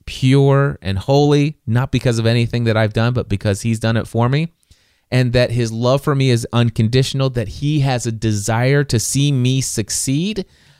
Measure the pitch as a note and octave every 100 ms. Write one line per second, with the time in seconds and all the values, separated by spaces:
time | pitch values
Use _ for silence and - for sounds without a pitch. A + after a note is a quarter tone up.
0 | - - C3 C3+ C#3 C#3 C#3+ - F#2 F#2+
1 | - C#3 D3 D3 C#3+ D3+ - A#2 C3+ B2+
2 | C3 A#2 A2+ A#2+ A#2 A#2+ A#2 G#2+ A2 A2
3 | A2+ B2 - G2+ G#2+ G2 A#2 A2+ A2+ A2+
4 | F#2+ A2+ A#2+ C#3 E3 _ _ _ _ _
5 | - B2+ B2+ B2 A#2+ A#2 A#2 A2+ A#2+ C#3
6 | D3+ C#3 C3+ A#2+ B2 A#2+ A#2 - A2 B2+
7 | C3 C3+ C3+ B2 G#2 - D3 D3+ C#3 B2
8 | A#2+ A2 A2 G#2 G2+ A2+ B2+ C#3+ C#3+ A#2
9 | - C3+ C#3+ C#3 B2 C3 B2+ - G#2 -
10 | - C#3 F#3 G#3+ F#3 _ _ _